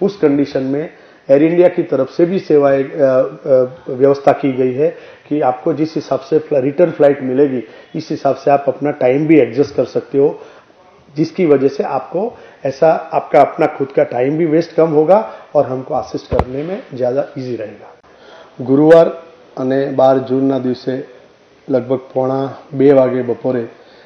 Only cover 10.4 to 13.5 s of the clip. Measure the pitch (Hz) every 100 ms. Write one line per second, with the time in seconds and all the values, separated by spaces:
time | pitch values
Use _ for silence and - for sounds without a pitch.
10.4 | - - _ _ _ _ _ 143 160 -
11.4 | 170 139 135 - - 139 - 170 226 -
12.4 | - - 139 - 160 160 - 147 - 165
13.4 | -